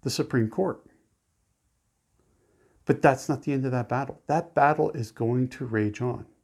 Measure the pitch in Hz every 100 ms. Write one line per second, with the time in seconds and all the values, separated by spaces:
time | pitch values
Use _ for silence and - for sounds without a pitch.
0 | 135 - 151 127 110 - 185 - _ _
1 | _ _ _ _ _ _ _ _ _ _
2 | _ _ _ _ _ _ _ _ - 139
3 | - 247 - 180 - 139 131 123 117 123
4 | 139 - - 151 170 - 143 151 156 135
5 | 113 - 117 123 127 - 123 110 107 104
6 | 123 117 98 _